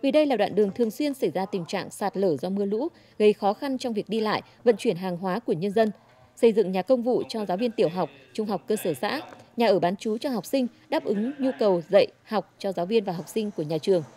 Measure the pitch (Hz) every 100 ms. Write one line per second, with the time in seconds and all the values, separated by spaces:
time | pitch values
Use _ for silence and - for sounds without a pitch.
0 | 277 302 302 233 196 190 208 190 233 -
1 | 294 277 214 160 190 196 165 196 147 -
2 | 202 190 196 143 175 196 202 214 311 -
3 | _ _ 214 208 202 208 285 262 254 214
4 | - 220 214 170 - _ 226 208 247 170
5 | 185 175 190 185 - 180 196 196 220 -
6 | _ _ - - 220 208 180 190 180 262
7 | 233 220 - 226 208 180 240 226 190 175
8 | 160 - - - 214 196 - 208 190 147
9 | 208 254 - - - - 233 190 170 196
10 | 226 214 294 240 - 277 247 - _ 311
11 | 311 202 226 294 262 247 226 180 160 190
12 | - _ _ 214 - _ 196 185 175 226
13 | 202 165 151 - 208 202 151 160 175 185
14 | 147